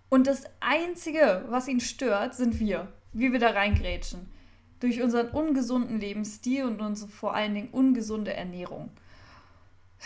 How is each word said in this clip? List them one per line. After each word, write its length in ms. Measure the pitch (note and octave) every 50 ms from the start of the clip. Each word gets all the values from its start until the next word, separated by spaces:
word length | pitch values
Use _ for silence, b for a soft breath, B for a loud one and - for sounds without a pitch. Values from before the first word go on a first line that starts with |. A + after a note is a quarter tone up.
| _ -
Und 160 | C4 C4 B3+
das 180 | C4+ C#4 C4+ - - - -
Einzige, 840 | - A#3+ C#4 D#4+ E4+ F4 F4 - - E4 D4 D#4+ D4+ A3+ F#3 F#3 - A#3
was 200 | A#3 B3+ B3+ C#4
ihn 120 | C4 A#3+
stört, 540 | - - - - C4+ A#3+ G3+ G3+ A3+ B3+ -
sind 240 | - B3+ A#3 A3+ -
wir, 280 | A3+ G#3 F#3 E3 F3+ G3+ - - _ -
wie 200 | - A3 B3 C4
wir 60 | B3 B3
da 120 | A#3 A3+
reingrätschen. 760 | G#3 G3+ G3+ G#3 G3+ F#3 F3+ F3+ F3+ F3 - - - F3+ F#3 - b b b b b b b b b -
Durch 200 | B3 B3 A3 B3
unseren 280 | B3+ B3 A#3 A#3+ A#3 A#3
ungesunden 720 | - C#4+ D#4+ D#4+ C#4 C4+ B3+ A3+ B3+ B3 A#3+ - A3+ G#3+
Lebensstil 640 | G#3 G3+ G3+ G#3+ G#3 - - - - B3 C4 C#4 C4
und 180 | A#3+ G#3+ G3+
unsere 260 | G#3+ G#3 G#3 G#3 G#3+ -
vor 260 | - - - G3+ G3+
allen 200 | G#3 G#3+ G#3 G#3
Dingen 160 | G#3 G3+ -
ungesunde 640 | - C4 C4 C4+ B3 A3+ G#3 G#3 A3 A3 G#3 G3 -
Ernährung. 560 | - F3+ F3+ F3+ F3+ F3+ - - - - - - b b b b b b b b b b b b b b b b b - - - B B